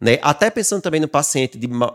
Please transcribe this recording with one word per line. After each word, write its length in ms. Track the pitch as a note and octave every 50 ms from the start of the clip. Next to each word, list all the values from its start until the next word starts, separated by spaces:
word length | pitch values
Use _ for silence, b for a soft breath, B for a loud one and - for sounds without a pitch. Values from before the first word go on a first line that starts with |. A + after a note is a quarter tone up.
né? 200 | - A#2 B2 -
Até 260 | - D3 D3 - G#3 A3+
pensando 320 | - A#3 G3+ - G#3 F#3+
também 200 | - F3+ D#3 D#3
no 80 | D#3 D3+
paciente 500 | - C#3+ D#3 - - C#3 C3 B2 - A2
de 80 | A#2+
ma-, 260 | B2 B2 A#2+ B2 A2+